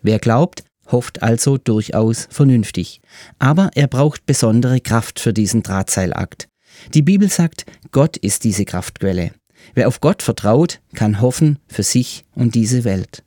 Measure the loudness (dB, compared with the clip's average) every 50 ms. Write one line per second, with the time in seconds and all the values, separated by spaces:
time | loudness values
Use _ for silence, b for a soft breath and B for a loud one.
0 | 2 0 0 2 2 2 2 2 0 0 -4 -14 -20 _ _ _ _ -2 -2 -2
1 | -2 -4 _ -4 0 0 0 0 0 0 0 0 _ 0 -2 0 -2 -2 -2 0
2 | 0 0 -2 -2 -6 _ 0 2 4 4 4 4 2 -2 -4 -8 -8 -8 -12 _
3 | B B B B B B B B 0 2 2 2 2 2 2 0 0 0 2 0
4 | 0 0 0 -4 _ -2 -2 0 2 2 2 2 2 2 0 0 _ 0 -2 -2
5 | -2 -4 -10 -4 -2 -2 0 0 0 0 0 -2 -2 -2 -4 -4 -2 -2 -2 -2
6 | -2 -2 -2 -4 -6 -8 -10 _ -20 _ _ B B B B B B B 2 2
7 | 4 4 4 2 2 2 2 0 0 -2 -2 -8 -20 B B B B -4 0 2
8 | 2 2 0 -4 -4 -4 -4 -2 -2 -2 -2 -2 -4 -4 -4 -8 -8 -10 -10 -4
9 | -4 -2 -2 -2 -4 -6 -8 _ _ _ b b b b b 0 0 0 0 0
10 | 0 0 0 0 -2 -4 -4 -2 0 2 4 4 2 0 -2 -10 _ _ -6 -2
11 | 0 0 2 2 0 0 2 2 2 2 2 0 _ _ -6 -4 -4 0 0 -2
12 | -2 -2 -10 -16 _ _ _ -2 -2 0 2 0 0 2 0 -2 0 -2 -2 -4
13 | -6 -8 -14 -20 _